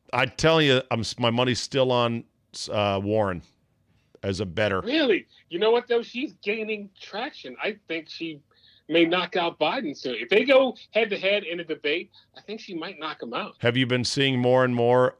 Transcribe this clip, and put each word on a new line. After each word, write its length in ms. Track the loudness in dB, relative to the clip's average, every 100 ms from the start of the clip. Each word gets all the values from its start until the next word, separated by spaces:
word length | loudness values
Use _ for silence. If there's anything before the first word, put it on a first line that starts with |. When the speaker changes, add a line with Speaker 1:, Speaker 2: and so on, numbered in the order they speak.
| -6
Speaker 1:
I 140 | -2 -2
tell 360 | 2 4 6
you, 200 | 6 4 2
I'm 100 | -4
s-, 160 | -4 -2
my 100 | 0
money's 300 | 2 0 0
still 320 | -2 0 2
on, 320 | 2 2 -2 -8 _ _ -14 -4
uh, 280 | 0 0 0
Warren 380 | 0 0 0 -2 -10 _ _ _ _ _ _ _
as 180 | -6 -4
a 60 | -4
bettor. 360 | 0 0 0
Speaker 2:
Really? 460 | 0 0 2 0 -2 _ -10
You 100 | -2
know 120 | 2
what, 160 | 2 2
though? 140 | -2
She's 320 | -2 -8 -10 -8
gaining 460 | -6 -6 -6 -8 -10 -18
traction. 560 | -14 -10 -10 -12 -16 -8
I 140 | -8 -8 -8
think 220 | -10 -10
she 300 | -12 -12 -12 _ _ _ _ 0
may 160 | 4 4
knock 300 | 2 0 -2
out 240 | -2 0
Biden 360 | -2 -2 -6 -8
soon. 200 | -8 -6
If 140 | 2
they 140 | 2
go 320 | 6 4 4 -2 -4
head-to-head 520 | -2 0 -2 0 -2
in 160 | -2 -8
a 40 |
debate, 480 | -8 -6 -2 -4 -6 _ _ -20
I 40 |
think 180 | -16 -14
she 140 | -12
might 260 | -12 -10 -10
knock 220 | -10 -10
him 120 | -8
out. 220 | -8 -8 -6
Speaker 1:
Have 180 | -2 0
you 80 | 0
been 160 | -2
seeing 360 | -2 0 0 2
more 240 | 4 4 4
and 80 | 2
more 400 | 4 4 2 0